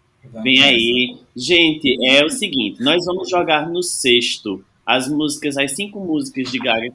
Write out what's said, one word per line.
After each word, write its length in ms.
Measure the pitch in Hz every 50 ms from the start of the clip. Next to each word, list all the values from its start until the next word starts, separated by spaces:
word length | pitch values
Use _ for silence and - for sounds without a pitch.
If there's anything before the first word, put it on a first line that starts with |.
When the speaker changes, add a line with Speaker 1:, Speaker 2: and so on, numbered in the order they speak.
| _ _ _ _ _
Speaker 1:
Vamos 200 | - - 110 110
Speaker 2:
Vem 120 | 131 131 135
Speaker 1:
nessa. 80 | 139 143
Speaker 2:
aí. 480 | 127 113 113 117 123 127 127 123 - - _ _ _
Gente, 640 | 123 127 147 175 170 170 156 156 156 - 135 131 123 127
é 160 | 131 135 143 151
o 60 | 160
seguinte: 520 | 135 - 214 185 143 131 107 98 - - 120
nós 200 | 143 165 175 170
vamos 220 | 180 180 190 185 180
jogar 380 | 180 175 165 160 156 151 156 170
no 120 | 170 180 175
sexto 800 | - - - - 127 120 120 120 - - - - 104 95 95 - _ _ _ -
as 220 | 104 123 131 123
músicas, 500 | 135 151 147 156 143 143 - - 147 135
as 140 | 139 139 139 -
cinco 240 | - 202 202 - 202
músicas 520 | 190 170 156 147 131 131 - 135 127 120
de 80 | 123 123
Gaga 300 | 127 123 113 113 113 123 127